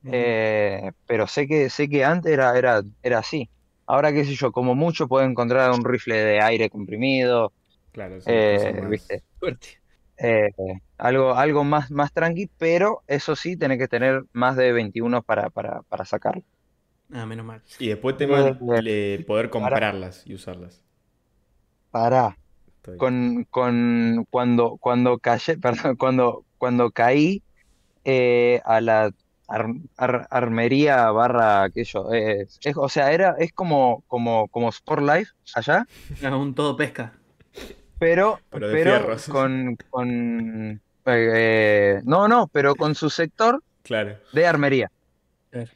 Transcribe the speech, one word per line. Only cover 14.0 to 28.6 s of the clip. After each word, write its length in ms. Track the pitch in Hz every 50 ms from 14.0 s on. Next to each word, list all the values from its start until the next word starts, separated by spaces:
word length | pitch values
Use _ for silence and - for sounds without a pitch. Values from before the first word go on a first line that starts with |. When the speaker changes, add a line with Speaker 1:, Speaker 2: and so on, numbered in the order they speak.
| 123 131 131 131 131 _ _
Speaker 2:
más 220 | 120 123 127 135
de 160 | 127 127 127
veintiuno 520 | 120 120 113 104 95 113 117 117 120 120 110
para, 260 | _ 113 104 101 -
para, 320 | _ - 104 110 - - -
para 220 | _ - - -
sacarlo. 380 | - - - - - - 185 - _ _ _ _ _ _ _ _ _ _ _ _ _
Speaker 1:
Ah, 140 | - 123 113
menos 200 | 110 110 113 113
mal. 160 | 113 113 110 _ _ - -
Speaker 3:
Y 80 | 127 113
después 300 | 107 107 - 127 135 135
tema 220 | 147 143 143 139
Speaker 2:
Eh, 140 | 139 135 131
Speaker 3:
de 680 | 127 123 120 120 113 113 110 107 104 104 101 101 98 -
poder 0 |
Speaker 2:
para 240 | - 107 107 113 107
Speaker 3:
comprarlas 760 | - 120 107 127 131 117 107 107 98 98 92 92 95 - _ -
y 80 | 101
usarlas. 480 | 92 - - 92 90 87 90 90 _ _ _ _ _ _ _ _ _ _ _ _ _ _ _ _ _ _ _ _ _ _ _
Speaker 2:
Pará. 480 | _ 117 113 117 127 127 123 107 92 _ _ _ _ _ _ _ _ _
Speaker 3:
Estoy 200 | _ - 92 87
Speaker 2:
Con, 480 | 131 127 127 123 123 123 120 120 117 _
con, 760 | - 127 127 123 120 120 120 120 117 117 117 117 117 117 113 _
cuando, 480 | - 127 123 123 120 120 120 117 - -
cuando 420 | - 127 123 123 123 127 123 120
callé, 380 | - 123 120 110 - - 165 156
<laughs> 40 |
perdón, 340 | - 123 120 117 - 147 127 120
cuando, 480 | 131 131 127 127 127 120 - - _ _ _ _
cuando 340 | - 127 123 120 123 117
caí, 520 | - - 117 120 131 147 151 170 196 196 _ _ _ _ _ _ _ _ _ _ _ _ _
eh, 560 | - 135 127 123 123 123 120 120 120 123 120